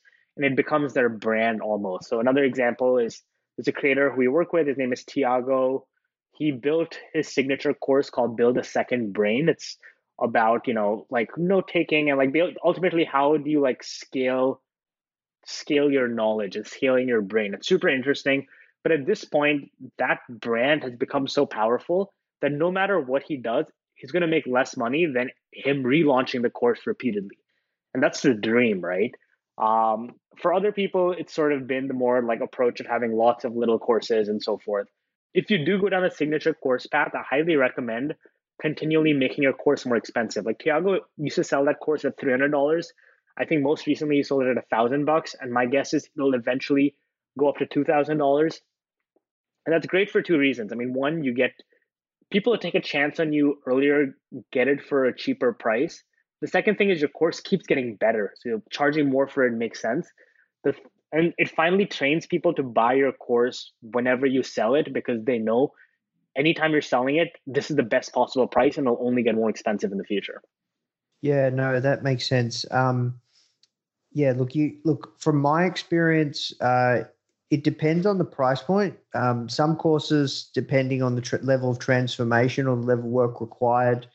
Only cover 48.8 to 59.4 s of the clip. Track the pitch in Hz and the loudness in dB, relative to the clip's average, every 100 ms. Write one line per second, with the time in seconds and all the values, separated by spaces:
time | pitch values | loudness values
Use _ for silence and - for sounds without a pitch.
48.8 | _ _ _ _ _ _ _ _ 151 160 | _ _ _ _ _ _ _ _ -2 0
49.8 | 139 180 202 208 - 160 139 120 104 113 | 0 0 0 -2 2 2 2 0 -6 -6
50.8 | 123 127 139 165 135 120 123 - - _ | -4 -2 -2 -2 -2 0 -2 -2 -20 _
51.8 | _ _ _ _ - 202 240 214 175 185 | _ _ _ _ -4 -2 0 -2 0 -2
52.8 | - 143 151 160 160 147 143 143 131 131 | -2 -2 -2 0 -2 2 0 0 -2 2
53.8 | 143 147 139 - _ 131 - 131 123 139 | 2 2 0 -4 _ -18 -6 0 0 0
54.8 | - 139 127 123 - 127 127 104 117 113 | 0 0 0 0 -6 0 -2 0 -2 0
55.8 | 156 - _ _ _ - 147 185 214 202 | -2 -6 _ _ _ -12 -2 0 0 2
56.8 | 202 170 147 - 160 - - 180 - 143 | 2 2 0 0 -2 -2 -2 -2 0 0
57.8 | 123 101 107 113 98 - 123 110 - - | 0 0 0 0 -2 -6 -6 -6 -6 -2
58.8 | 143 151 143 131 135 139 | 0 2 2 2 0 2